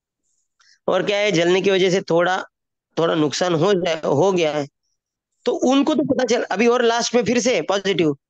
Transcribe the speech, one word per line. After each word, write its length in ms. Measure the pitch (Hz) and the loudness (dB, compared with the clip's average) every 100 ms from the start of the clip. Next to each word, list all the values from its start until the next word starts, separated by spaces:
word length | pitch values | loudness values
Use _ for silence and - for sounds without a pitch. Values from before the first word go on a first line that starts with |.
| _ _ _ _ _ _ _ _ - | _ _ _ _ _ _ _ _ -4
और 160 | 185 | -2
क्या 140 | 185 202 | 0 -2
है, 140 | 208 | 0
जलने 300 | 165 170 185 | 0 2 2
की 100 | 190 | 2
वजह 180 | 190 185 | 2 2
से 120 | 185 | 0
थोड़ा 440 | - 165 180 185 - _ _ _ _ - | 0 0 0 -2 -6 _ _ _ _ -2
थोड़ा 180 | 165 170 | 0 0
नुकसान 380 | 151 - 180 | 0 0 -2
हो 200 | 165 180 | 0 2
जाए, 280 | 202 175 160 156 | 0 -2 -4 -2
हो 260 | 143 190 | 0 2
गया 200 | 185 156 | 2 0
है, 160 | 147 143 _ _ _ _ _ _ _ - | -2 -6 _ _ _ _ _ _ _ -6
तो 60 | |
उनको 440 | 339 247 269 285 311 | -2 2 2 2 0
तो 80 | |
पता 200 | 269 247 | 0 -2
चल, 200 | 254 233 | 0 -2
अभी 240 | - 185 233 | -2 0 2
और 140 | 247 | 2
last 340 | 233 233 220 226 | 2 0 0 -2
में 80 | |
फिर 160 | 208 247 | 0 0
से 220 | 220 208 | 0 -2
positive। 560 | 151 196 196 175 160 139 | -2 -2 -2 0 0 -2